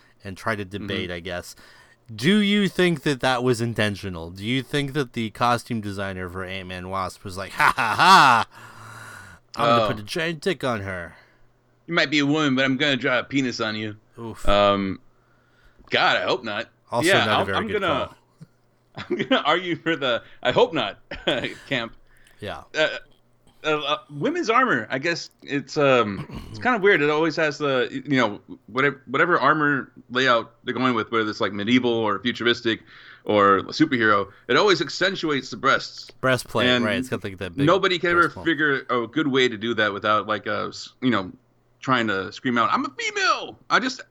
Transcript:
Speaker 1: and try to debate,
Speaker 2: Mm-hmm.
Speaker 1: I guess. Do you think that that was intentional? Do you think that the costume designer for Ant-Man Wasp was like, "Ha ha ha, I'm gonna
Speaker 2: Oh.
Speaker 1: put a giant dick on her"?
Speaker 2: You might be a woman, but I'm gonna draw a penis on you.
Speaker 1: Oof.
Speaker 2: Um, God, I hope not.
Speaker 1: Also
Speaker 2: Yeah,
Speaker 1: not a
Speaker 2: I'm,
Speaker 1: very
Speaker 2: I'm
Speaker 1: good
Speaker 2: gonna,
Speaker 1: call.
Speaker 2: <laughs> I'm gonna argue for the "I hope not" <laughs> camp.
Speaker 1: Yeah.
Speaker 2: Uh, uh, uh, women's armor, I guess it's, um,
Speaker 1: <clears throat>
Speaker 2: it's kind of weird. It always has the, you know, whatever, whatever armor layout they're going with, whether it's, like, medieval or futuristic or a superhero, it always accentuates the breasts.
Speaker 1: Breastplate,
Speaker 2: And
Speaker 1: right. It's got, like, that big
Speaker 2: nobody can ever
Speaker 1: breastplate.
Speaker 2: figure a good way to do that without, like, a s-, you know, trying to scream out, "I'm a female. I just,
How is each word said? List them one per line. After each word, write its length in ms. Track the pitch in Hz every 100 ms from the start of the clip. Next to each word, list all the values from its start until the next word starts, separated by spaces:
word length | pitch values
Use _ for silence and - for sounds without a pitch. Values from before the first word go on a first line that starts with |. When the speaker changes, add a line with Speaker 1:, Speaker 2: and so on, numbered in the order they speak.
| _ _
Speaker 1:
and 140 | 101 92
try 180 | 117 104
to 80 |
debate, 460 | 92 98 98 95 90
Speaker 2:
Mm-hmm. 60 | 87
Speaker 1:
I 40 |
guess. 360 | 87 87 - - - - - _ - 107
Do 220 | 143 214
you 300 | 202 208 190
think 340 | - 180 156
that 160 | 151 131
that 240 | 131 123
was 160 | 127 110
intentional? 720 | 117 113 107 95 98 85 82
Do 140 | 92 107
you 180 | 131
think 300 | 117 147 139
that 180 | 143 127
the 180 | 120 110
costume 500 | - 123 120 - 113
designer 480 | 104 98 98 92 92
for 160 | 92 92
Ant-Man 420 | 95 90 92 92
Wasp 360 | 95 92 - 104
was 100 | 92
like, 160 | 92
"Ha 220 | - 143 135
ha 200 | 117 101
ha, 500 | 170 190 139 117 98 - - - - - - - - - _ -
I'm 80 | 117
gonna 160 | 117
Speaker 2:
Oh. 40 | 107
Speaker 1:
put 100 | 110
a 40 |
giant 360 | 104 175 165 156
dick 240 | 202 160
on 160 | 135 110
her"? 320 | 98 92 82 - _ _ _ _ _ _ -
Speaker 2:
You 80 |
might 160 | 170 147
be 100 | 147
a 60 | 143
woman, 300 | 156 147 131
but 80 |
I'm 140 | 135 131
gonna 180 | 147 131
draw 240 | 131 123
a 60 | -
penis 340 | 135 131 117
on 160 | 110 107
you. 220 | 107 107 _ -
Speaker 1:
Oof. 300 | 117 101 -
Speaker 2:
Um, 540 | 101 101 101 95 90 _ _ _ _ _ _ _ _ -
God, 260 | 120 170 117
I 80 |
hope 220 | 95 - 113
not. 240 | 104 - _ -
Speaker 1:
Also 200 | 120 160
Speaker 2:
Yeah, 160 | 180 113
Speaker 1:
not 20 |
a 120 | 127
Speaker 2:
I'm, 40 | 190
Speaker 1:
very 120 | 180
Speaker 2:
I'm 100 | 220
Speaker 1:
good 140 | 202
Speaker 2:
gonna, 340 | 185 135 98 - _ _ - _ _ _ _ -
Speaker 1:
call. 100 | -
Speaker 2:
<laughs> 0 |
I'm 60 | -
gonna 240 | 147 247
argue 340 | 143 175 180 160
for 220 | 160 156
the 260 | 131 113 - -
"I 100 | -
hope 220 | 156 -
not" 260 | 156 104 - - - -
<laughs> 420 | 135 120 - -
camp. 240 | 131 113 - _ _ _ -
Speaker 1:
Yeah. 240 | 101 78 -
Speaker 2:
Uh, 140 | 147 151 - - _ _ _ _ _
uh, 60 | 151
uh, 280 | 151 143 147 -
women's 380 | 147 233 349 226
armor, 380 | 226 214 135 107
I 100 | 135
guess 300 | 165 170 - _
it's, 340 | - 139 - 156
um, 680 | 139 127 107 98 147 - -
Speaker 1:
<clears throat> 20 |
Speaker 2:
it's 80 | -
kind 160 | 240 233
of 60 |
weird. 200 | 196 175
It 80 | 147
always 260 | 151 165 147
has 220 | 156 139
the, 320 | 143 127 120
you 240 | 135 147 135
know, 240 | 110 98 - 87 -
whatever, 340 | 117 143 139 -
whatever 300 | 135 170 156
armor 520 | 131 156 147 135 - - -
layout 420 | 123 131 117 - _
they're 120 | 120 113
going 180 | 127
with, 180 | 113 104
whether 160 | 117 107
it's, 120 | 101
like, 100 | 107
medieval 400 | 101 104 127 120
or 280 | 117 107 95
futuristic 600 | 120 113 117 117 117 104 - - - - -
or 320 | 104 98 95
a 60 |
superhero, 640 | - - 151 123 110 101 98 - -
it 80 | 139
always 240 | 208 165
accentuates 720 | 156 - 185 190 160 139 127
the 80 | 113
breasts. 540 | 143 113 - - - -
Speaker 1:
Breastplate, 460 | 131 127 - 117 123
Speaker 2:
And 180 | 123 110
Speaker 1:
right. 120 | 98
It's 120 | 87
got, 140 | 110 104
like, 140 | 95
that 180 | 92 85
big 80 | 147
Speaker 2:
nobody 320 | 185 190 180
can 120 | 180
ever 100 | 175 160
Speaker 1:
breastplate. 160 | 185 165
Speaker 2:
figure 400 | 151 151 131 -
a 180 | 120 110
good 200 | 151 147
way 220 | 131 127
to 80 | 107
do 160 | 117
that 180 | 110 107
without, 360 | 98 107 107 101
like, 180 | 107 107
a 220 | 101 98
s-, 240 | - - -
you 80 | 127
know, 220 | 107 92 - _ _ _ _
trying 260 | - 123 113
to 240 | 95 95
scream 260 | - 131 120
out, 100 | 107
"I'm 140 | 233 302
a 40 | -
female. 600 | 440 415 370 262 151 - -
I 100 | 180
just, 220 | 254 254 -